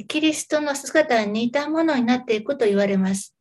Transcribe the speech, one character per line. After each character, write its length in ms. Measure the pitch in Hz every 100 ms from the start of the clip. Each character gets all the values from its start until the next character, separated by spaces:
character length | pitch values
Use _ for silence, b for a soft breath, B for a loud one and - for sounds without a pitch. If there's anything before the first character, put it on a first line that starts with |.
| -
キ 140 | 302
リ 100 | 311
ス 160 | 302 -
ト 140 | 302
の 120 | 294
姿 520 | 277 - 320 302 233 208
に 60 |
似 180 | 214 240
た 180 | 285 294
も 160 | 320
の 100 | 330 269
に 80 |
な 120 | 233 247
っ 80 |
て 120 | 247 220
い 60 |
く 140 | 220 277
と 80 |
言 140 | 220 202
わ 80 | 202
れ 100 | 196
ま 180 | 190
す。 220 | 196 - _